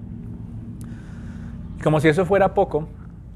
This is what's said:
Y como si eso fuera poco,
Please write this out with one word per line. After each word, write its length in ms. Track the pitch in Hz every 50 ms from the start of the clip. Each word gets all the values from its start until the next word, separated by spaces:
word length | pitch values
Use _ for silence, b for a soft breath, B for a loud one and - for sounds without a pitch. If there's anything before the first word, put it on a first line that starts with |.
| - - - - - - - - - - - - - - - - B B B B B B B B B B B B B B B B B B - -
Y 40 |
como 180 | - 156 151 156
si 80 | 139 160
eso 160 | 147 180 185
fuera 300 | 165 196 190 190 185 -
poco, 340 | 202 190 - - 151 165 - - - - - - - - - -